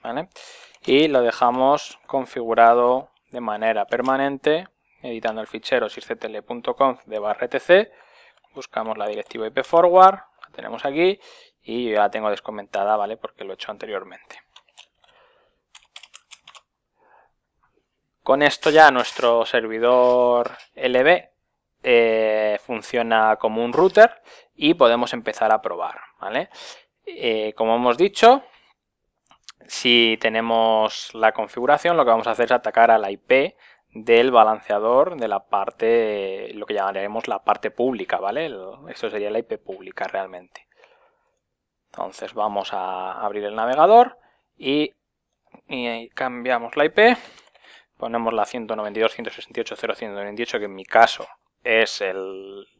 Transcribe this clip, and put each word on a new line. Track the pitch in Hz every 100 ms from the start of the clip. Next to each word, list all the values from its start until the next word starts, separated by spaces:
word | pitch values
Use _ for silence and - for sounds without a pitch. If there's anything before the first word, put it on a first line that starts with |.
¿vale? | 117 127 185 - - - - _
Y | - 135 156
lo | 135
dejamos | 120 - 123 123 135 143 - - -
configurado | 139 123 131 117 113 117 120 120 127 - _ _
de | 127
manera | 113 107 113 107
permanente, | 101 120 127 135 139 139 - 160 185 _ _ _
editando | 127 113 113 110
el | 107
fichero | 113 - 127 107
sysctl | - - 113 110 107
punto | _ 120 123
conf | 120 135 123
de | - 110
barra | 104 104
E | 123
T | 135
C, | - 185 220 _ _ _ _ _ _
buscamos | 139 - 117 113 107
la |
directiva | 104 104 - 117
I | 110
P | 135
forward, | - 165 175 185 190
la | 196 - _ -
tenemos | - 113 113
aquí, | 143 143 185 202 - - _ _
y | - 117 120
yo |
ya | 104
la | 101
tengo | 110 107
descomentada, | 101 - 107 101 101 101 107
¿vale? | 101 113
Porque | - _
lo | 98
he |
hecho | 95 -
anteriormente. | 104 110 98 92 92 _ - _ - _ - - _ _ _ _ _ _ _ _ - _ - - - _ - - - _ _ _ _ _ _ _ _ _ _ _ _ _ _ _ _
Con | - 135
esto | 147 - 160
ya | 156 151
nuestro | 127 113 - 123 117
servidor | 113 123 113 110 117 123 123 123 123 120 120 - -
L | - 131 127
B | 139 180 - _ _ _ _ _
eh, | 127 117 117 110 110 107 107 104
funciona | - 113 - 123 117 113 110 107
como | 113 110
un | 120
router | 123 185 208 226 - - - _
y | - 156
podemos | 170 123 117 120
empezar | 120 110 - 110
a | 110
probar, | 95 87 87 - - _
¿vale? | 95 123 185 - - - _ _
Eh, | - 339 123 110 107
como | - 113
hemos | 117 123 120
dicho, | 196 - 226 269 - _ _ _ _ _ _ _ _ _ - _ -
si | - 123 120 117 110
tenemos | 113 113 117 113 113 110 107 - -
la | 113 110
configuración, | - 104 - 123 147 175 170
lo |
que | 123
vamos | 113 113
a |
hacer | 110
es | 117
atacar | 127 110 117 117
a | 110
la | 98
I | 101
P | _ 131 160 _ _ _ _
del | 113 113 117 131
balanceador | 120 110 110 - 104 110 127 170 165
de | 110
la | 98 _
parte, | 101 98 - 113 117 110 104 98 98 107
lo | 104
que | 104
llamaremos | 104 98 98 101 110 117
la | 101
parte | - 104 107
pública, | - 127 117 - 90
¿vale? | 98 123
El, | 160 104 95 104 -
esto | - 113
sería | 104 104
la | 110
I |
P | 117 107
pública | - 95 95 - 95
realmente. | 98 95 90 90 - _ _ _ _ _ _ _ _ _ _ _ _ _
Entonces | - 90 - 92
vamos | 107 107 101 95
a | 98 92 92 92 -
abrir | 104 104
el | 101
navegador | 110 113 135 170 226 247 - _ _ _ _
y, | 131 147 151 _ _ _ _ _ _ - _
y | 135 120 117 117
cambiamos | - 131 123 123 120 117 147
la |
I | 156
P, | - 226 240 - - _ _ _ - _ _
ponemos | 117 117 113
la | 113
ciento | 101 123 110
noventa | 110 107 107
y |
dos, | 110
ciento | - 110
sesenta | - - -
y |
ocho, | 113
cero, | 107 110
ciento | 104 110 101
noventa | 101 104
y |
ocho, | 117 113
que |
en | 104
mi | 95
caso | 95 117 - - - - _ _
es | 123 113 110 -
el | 98 95 95 95 98 98 98